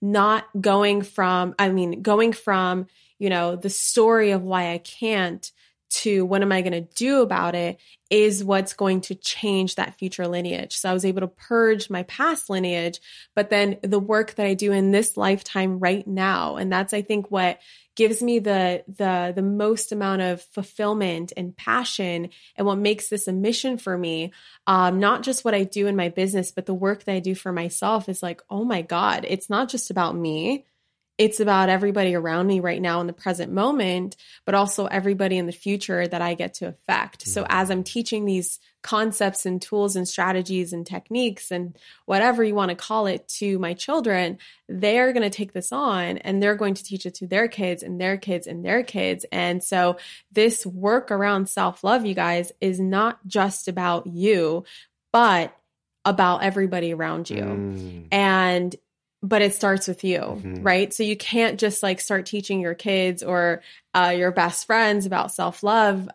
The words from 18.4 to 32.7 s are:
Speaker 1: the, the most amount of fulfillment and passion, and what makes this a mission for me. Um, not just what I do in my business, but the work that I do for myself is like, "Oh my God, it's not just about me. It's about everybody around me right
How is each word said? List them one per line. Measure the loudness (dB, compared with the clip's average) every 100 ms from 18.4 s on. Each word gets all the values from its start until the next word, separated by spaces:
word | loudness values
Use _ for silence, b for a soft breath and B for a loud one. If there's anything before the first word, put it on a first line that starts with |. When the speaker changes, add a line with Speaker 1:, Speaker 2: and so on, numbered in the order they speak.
| 2 2 2 0 -6
Speaker 1:
the, | -4 0 0 -2 -2
the |
most | 0 0 0 0 -2
amount | -2 -2 0
of | 0 -4
fulfillment | -6 -10 -8 -4 -2 0 -2 -2 -6 -8
and | -10
passion, | -6 0 0 0 -4 -4 -4 -6 B B -2
and | 0
what | 2
makes | 2 0 -2
this | -4 -2
a |
mission | 0 0 0 -2 -4
for | -4 -4
me. | -4 -4 -6 B B B 2
Um, | 4 4 4
not | 2 2
just | -2 -2
what | 0
I | 0
do | 0 0 0
in |
my | 2 0
business, | 0 0 0 -2
but | -6
the | -6
work | -2 0 -2
that | -2
I | -2
do | -2
for | -4 -4
myself | -4 -4 -2 0 0 -2
is | -6
like, | -6 -8 _
"Oh | -4
my | -2 -2
God, | -2 0 2 0 -2
it's | -4 -2
not | -2 -2
just | -4 -4
about | 0 0 0
me. | -2 -2 -2 -4 -6 _ _ _ _ 0
It's | 2 2
about | 2 4 4
everybody | 4 2 2 0
around | 0 0 0 2
me | 2
right | 0